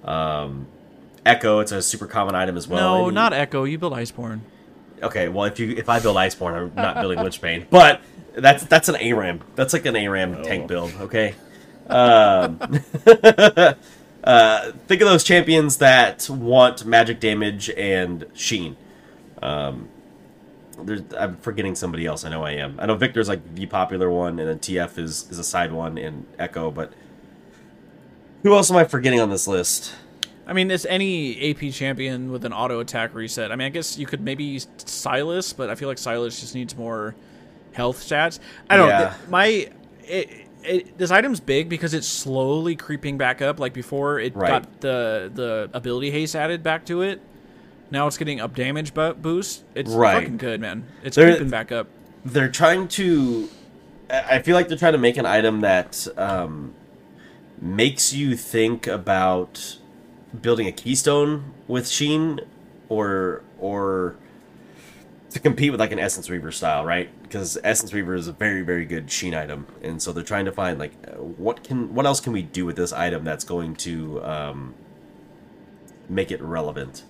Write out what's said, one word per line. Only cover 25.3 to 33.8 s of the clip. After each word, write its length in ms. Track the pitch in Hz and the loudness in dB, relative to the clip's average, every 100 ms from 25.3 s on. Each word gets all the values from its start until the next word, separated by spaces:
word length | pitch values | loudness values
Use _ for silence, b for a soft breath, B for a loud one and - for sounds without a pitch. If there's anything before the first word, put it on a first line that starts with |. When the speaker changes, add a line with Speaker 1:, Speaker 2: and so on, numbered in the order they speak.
Speaker 1:
is 80 | 87 | -10
a 40 | |
side 280 | 82 90 85 | -6 -4 -4
one, 260 | 82 82 80 | -4 -8 -8
and 280 | 78 73 - - | -10 -12 -18 -10
Echo, 320 | 85 87 80 | -10 -6 -8
but 220 | 73 78 - - - - - - B B - - - - - - - | -6 -12 -12 -20 -20 -20 -20 -20 B B -20 -20 -20 -20 -20 -20 -2
who 100 | 202 | 4
else 160 | 202 185 | 6 6
am 80 | 180 | 4
I 60 | |
forgetting 360 | 160 135 131 123 | 4 4 2 4
on 80 | 110 | 2
this 180 | 98 - | 0 -2
list? 460 | 95 90 - - B B B - - - | -2 -2 -4 -8 B B B -16 -14 -8
Speaker 2:
I 60 | |
mean, 160 | 185 185 | -4 -2
it's 160 | 185 - | -2 -2
any 540 | 185 196 180 143 117 | -2 -2 -4 -6 -4
A 140 | 147 | -6
P 180 | 147 147 | -4 -8
champion 600 | 131 135 127 131 127 127 | -6 -6 -6 -6 -6 -8
with 120 | 127 117 | -8 -8
an 60 | |
auto 260 | 104 123 120 | -6 -6 -6
attack 340 | 117 120 113 110 | -6 -6 -6 -8
reset. 360 | 113 120 110 | -10 -8 -8
I 40 | 117 | -6
mean, 100 | 131 | -6
I 20 | |
guess 280 | 160 | -6